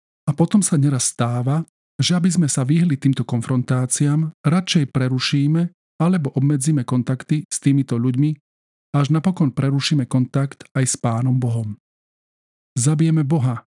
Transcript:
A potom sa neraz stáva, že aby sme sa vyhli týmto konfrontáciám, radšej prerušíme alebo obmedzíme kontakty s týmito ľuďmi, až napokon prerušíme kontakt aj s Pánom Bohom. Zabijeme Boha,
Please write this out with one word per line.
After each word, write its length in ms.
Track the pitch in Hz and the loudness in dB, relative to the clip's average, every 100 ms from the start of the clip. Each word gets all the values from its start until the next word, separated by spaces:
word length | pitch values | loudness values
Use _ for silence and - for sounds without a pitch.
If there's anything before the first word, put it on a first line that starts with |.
| _ _ - | _ _ -4
A 40 | |
potom 240 | 143 170 214 185 | 0 2 2 2
sa 80 | |
neraz 400 | 156 139 131 - | 2 2 0 -2
stáva, 480 | - 120 120 123 151 160 _ _ | -2 -2 -2 -2 -2 -4 _ _
že 240 | - 135 175 | -4 0 2
aby 80 | 180 | 2
sme 240 | 165 151 | 2 0
sa 160 | - 131 | 0 0
vyhli 320 | 165 175 135 | 2 2 0
týmto 240 | 139 131 | 0 0
konfrontáciám, 1120 | 120 120 113 127 123 127 127 - 147 151 160 - | -2 -4 -2 -2 0 -2 -2 0 0 0 -2 -4
radšej 480 | 151 175 185 170 139 | 0 0 2 0 0
prerušíme 800 | - 127 127 - 143 143 160 170 - _ - | -2 -2 -2 0 0 2 2 0 -6 _ -2
alebo 320 | 165 185 139 | 0 0 0
obmedzíme 480 | - 139 147 147 151 | 0 2 2 0 0
kontakty 640 | 117 127 120 127 - 151 - | 0 -2 -2 -4 -2 -4 -4
s 160 | - | -4
týmito 320 | 143 139 135 | 2 2 2
ľuďmi, 400 | 117 127 127 147 151 _ _ _ _ _ 143 | -2 0 0 0 -2 _ _ _ _ _ -2
až 160 | 143 | 0
napokon 400 | 156 190 180 147 | 0 0 0 0
prerušíme 560 | - 135 139 - 151 131 | 0 -2 0 0 0 0
kontakt 560 | 131 127 139 139 - - | 0 0 -2 -4 -6 -8
aj 100 | 135 127 | -2 -2
s 40 | - | -2
Pánom 400 | 120 113 127 127 | -2 -2 0 0
Bohom. 400 | 123 117 107 104 _ _ _ _ _ _ _ _ _ | -2 -4 -6 -10 _ _ _ _ _ _ _ _ _
Zabijeme 480 | - 120 156 165 160 | -4 0 2 2 2
Boha, 400 | 139 160 127 117 - | 2 0 0 -2 -10